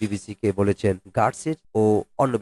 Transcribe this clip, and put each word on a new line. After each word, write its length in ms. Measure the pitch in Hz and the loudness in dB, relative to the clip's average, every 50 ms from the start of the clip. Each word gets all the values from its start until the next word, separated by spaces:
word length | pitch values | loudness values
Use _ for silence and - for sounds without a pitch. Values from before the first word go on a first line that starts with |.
বিবিসিকে 460 | 110 104 101 98 - - 104 - - 104 95 95 | -2 -4 -4 -6 -8 -10 -8 -4 -2 -2 0 2
বলেছেন 340 | 101 101 98 - - 104 95 92 - 98 - 127 | 2 2 0 2 0 0 0 -2 -6 -6 -2 0
গার্সেট 420 | 107 113 - - - 156 160 - _ _ - 107 | 0 0 0 -4 -6 -6 -6 -6 _ _ 0 2
ও 20 | 110 107 107 104 - - _ - | 4 4 4 2 0 -2 _ -2
অন্য 120 | 139 135 120 113 | 0 0 0 -2